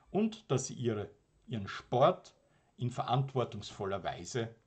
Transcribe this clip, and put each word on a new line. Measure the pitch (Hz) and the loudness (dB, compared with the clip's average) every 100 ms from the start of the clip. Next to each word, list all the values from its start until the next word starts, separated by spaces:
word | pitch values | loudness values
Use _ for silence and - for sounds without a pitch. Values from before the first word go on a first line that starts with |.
| _ | _
Und | 190 220 214 - | 0 0 0 0
dass | 135 - | 0 0
sie | |
ihre, | - 117 104 98 - _ _ - | -2 0 0 -4 -10 _ _ -8
ihren | 117 98 | -6 -6
Sport | - - 123 151 180 - _ _ _ _ - | -8 -2 6 6 6 -4 _ _ _ _ -6
in | 123 | -4
verantwortungsvoller | 120 - 131 139 131 117 104 - - 98 98 | -2 0 2 2 0 -2 -2 -10 -6 -4 -2
Weise | 78 - 87 123 113 - | -4 -6 -6 -4 -4 -6